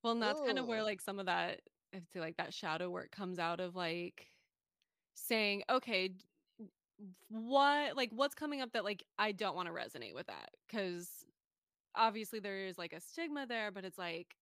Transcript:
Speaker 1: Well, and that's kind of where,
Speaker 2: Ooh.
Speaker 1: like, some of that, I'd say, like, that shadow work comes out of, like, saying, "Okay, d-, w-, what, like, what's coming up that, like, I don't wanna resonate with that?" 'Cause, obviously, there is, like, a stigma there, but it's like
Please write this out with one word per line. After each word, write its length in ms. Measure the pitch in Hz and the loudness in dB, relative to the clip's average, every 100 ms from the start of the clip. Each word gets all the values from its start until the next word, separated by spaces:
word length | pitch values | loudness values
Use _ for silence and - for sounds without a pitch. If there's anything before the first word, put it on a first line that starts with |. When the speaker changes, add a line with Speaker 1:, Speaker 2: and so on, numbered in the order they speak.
Speaker 1:
Well, 100 | 233 | 2
and 80 | 233 | 4
that's 180 | 214 311 | 2 2
kind 180 | 269 269 | 2 2
of 80 | 240 | 2
where, 160 | 220 | 0
Speaker 2:
Ooh. 20 | |
Speaker 1:
like, 160 | 214 190 | 0 -2
some 180 | - 196 | -4 -2
of 80 | 185 | 0
that, 340 | 175 175 - - _ _ | 2 0 -4 -12 _ _
I'd 160 | 196 170 | -14 -10
say, 100 | 185 | -6
like, 160 | 160 170 | -6 -4
that 160 | 165 | -6
shadow 360 | - 185 160 180 | -4 -2 -2 -2
work 200 | 180 - | -4 -8
comes 260 | - 185 180 | -8 -6 -2
out 220 | 170 170 | 0 0
of, 140 | 180 180 | -4 -2
like, 560 | 170 170 175 - - _ _ _ _ _ _ _ _ | -2 -2 -6 -10 -20 _ _ _ _ _ _ _ _
saying, 500 | - - 226 208 202 - | -12 0 4 4 2 2
"Okay, 380 | 254 240 196 185 | 2 4 2 2
d-, 160 | 185 - _ _ - | -4 -18 _ _ -18
w-, 560 | 208 _ _ _ 202 185 - | -18 _ _ _ -18 -18 -10
what, 680 | 220 226 277 285 294 294 277 | -8 4 8 10 8 4 2
like, 140 | 247 | 0
what's 220 | 220 277 | 4 2
coming 260 | - 302 285 | 2 -4 -2
up 100 | 254 | 0
that, 120 | 226 | 0
like, 200 | 202 202 - - | 0 -2 -6 0
I 140 | 214 | 0
don't 240 | 196 208 160 | 2 0 0
wanna 160 | 175 | -2
resonate 420 | 165 - - 110 | -4 -6 -6 -8
with 140 | 123 - | -8 -8
that?" 220 | 82 - - - | -10 -12 -20 -6
'Cause, 560 | 226 190 175 175 - - _ _ _ _ _ _ - | -2 -2 -2 -8 -14 -18 _ _ _ _ _ _ 4
obviously, 440 | 226 214 214 220 | 4 4 -6 -6
there 260 | 196 196 190 | -4 -4 -4
is, 120 | 175 | -6
like, 140 | 170 | -8
a 60 | 165 | -8
stigma 460 | - - 330 294 262 | -10 -6 -4 -2 -2
there, 240 | 233 214 | -2 -2
but 120 | 196 | -4
it's 140 | 185 170 | -8 -6
like 380 | 175 165 180 - | -4 -4 -8 -18